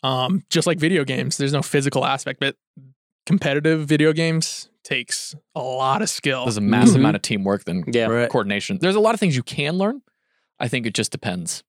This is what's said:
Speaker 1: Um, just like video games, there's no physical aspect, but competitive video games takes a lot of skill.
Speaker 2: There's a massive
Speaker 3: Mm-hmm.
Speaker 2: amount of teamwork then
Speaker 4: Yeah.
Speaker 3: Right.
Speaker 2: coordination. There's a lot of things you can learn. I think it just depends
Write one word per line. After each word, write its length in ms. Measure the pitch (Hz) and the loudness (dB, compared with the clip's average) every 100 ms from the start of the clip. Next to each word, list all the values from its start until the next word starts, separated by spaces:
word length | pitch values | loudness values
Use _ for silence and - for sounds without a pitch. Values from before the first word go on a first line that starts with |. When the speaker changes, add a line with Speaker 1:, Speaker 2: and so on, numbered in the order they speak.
Speaker 1:
Um, 400 | 135 131 127 185 - | -2 -2 -2 -2 -2
just 180 | 170 165 | 0 0
like 100 | 165 | 0
video 260 | 156 185 135 | 2 0 0
games, 320 | 131 135 - | -2 -4 -2
there's 160 | 139 | -2
no 100 | 143 | 0
physical 420 | 131 143 139 135 127 | 0 0 0 0 -2
aspect, 340 | 135 - 131 | -2 -4 -4
but 160 | 135 - _ - 135 _ _ _ - | -4 -6 _ -20 -20 _ _ _ 0
competitive 600 | 185 156 139 151 160 151 | 0 2 2 2 0 2
video 260 | 151 156 | 4 4
games 560 | 156 165 160 160 - - _ | 4 2 0 -2 -6 -14 _
takes 520 | - 131 120 - - 151 _ | -6 -6 -4 -8 -8 -16 _
a 60 | - | -8
lot 400 | 131 127 131 131 | -6 -2 0 2
of 80 | - | 0
skill. 360 | - 143 131 123 | -2 -2 -2 -2
Speaker 2:
There's 100 | 107 | 0
a 60 | |
massive 300 | 104 110 - | 2 6 6
Speaker 3:
Mm-hmm. 80 | 170 | 6
Speaker 2:
amount 140 | 135 101 | 4 2
of 40 | |
teamwork 420 | - 107 98 98 - | -2 -2 0 -2 -2
then 180 | 90 85 | -6 -2
Speaker 4:
Yeah. 180 | 120 113 | 0 2
Speaker 3:
Right. 240 | 117 120 | 0 0
Speaker 2:
coordination. 480 | 127 101 101 - 98 | 0 0 -2 -4 -2
There's 160 | 180 202 | 0 2
a 60 | |
lot 120 | 214 | 2
of 60 | 226 | 2
things 160 | 190 131 | 2 0
you 80 | |
can 340 | - - 143 180 | -2 -4 -2 0
learn. 240 | 196 269 _ _ _ _ _ _ | 0 -2 _ _ _ _ _ _
I 100 | 123 | -2
think 160 | 127 113 | -2 -2
it 80 | |
just 180 | - 110 | -2 -4
depends 500 | - - 92 82 - | -4 -6 -6 -6 -10